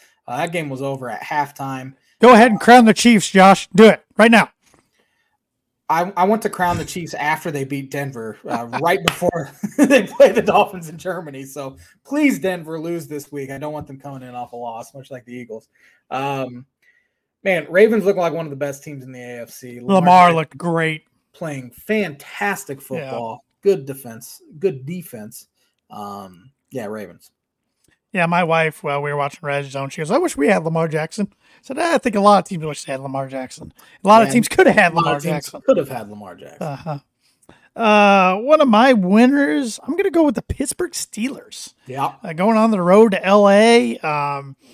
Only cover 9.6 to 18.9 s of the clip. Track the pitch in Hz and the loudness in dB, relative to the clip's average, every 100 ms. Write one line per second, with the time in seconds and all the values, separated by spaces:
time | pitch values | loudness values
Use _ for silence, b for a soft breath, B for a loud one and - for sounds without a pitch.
9.6 | 208 - 233 262 196 - 269 240 196 208 | -6 0 4 4 2 4 4 4 2 2
10.6 | 196 185 160 160 185 175 156 135 135 143 | 0 -4 -16 -12 -10 -10 -12 -16 -16 -14
11.6 | 135 135 b _ - 285 294 185 185 175 | -14 -16 b _ -8 0 0 0 -4 -6
12.6 | 156 160 165 170 139 147 - 143 135 139 | -8 -10 -8 -8 -10 -12 -12 -12 -12 -10
13.6 | 151 151 147 135 143 135 127 123 120 120 | -10 -10 -14 -16 -16 -16 -16 -14 -14 -14
14.6 | 120 113 117 139 123 127 120 123 117 110 | -12 -14 -16 -20 -18 -18 -16 -18 -16 -18
15.6 | _ _ _ _ - 131 139 139 127 123 | _ _ _ _ -14 -10 -8 -8 -10 -14
16.6 | - _ _ _ _ _ _ _ 196 175 | -20 _ _ _ _ _ _ _ -4 -4
17.6 | 156 175 220 220 185 185 170 160 160 135 | 0 4 4 4 0 0 -2 -4 -8 -8
18.6 | 143 139 156 | -10 -10 -16